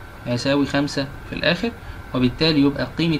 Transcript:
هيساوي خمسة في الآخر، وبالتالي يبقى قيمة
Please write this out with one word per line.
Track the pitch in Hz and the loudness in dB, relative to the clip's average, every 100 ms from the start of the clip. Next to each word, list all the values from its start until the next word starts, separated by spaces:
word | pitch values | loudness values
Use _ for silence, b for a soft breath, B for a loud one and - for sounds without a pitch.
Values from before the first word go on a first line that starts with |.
| - - 123 | -16 -12 -4
هيساوي | 120 139 143 139 | -2 2 2 2
خمسة | 143 143 - 135 - - | 0 0 -2 -6 -8 -10
في | - | -2
الآخر، | - 175 233 - B B - 131 | 0 0 -2 -6 B B -4 2
وبالتالي | 123 - 160 151 | 2 4 2 6
يبقى | 143 139 127 - | 4 2 -4 0
قيمة | 170 | 0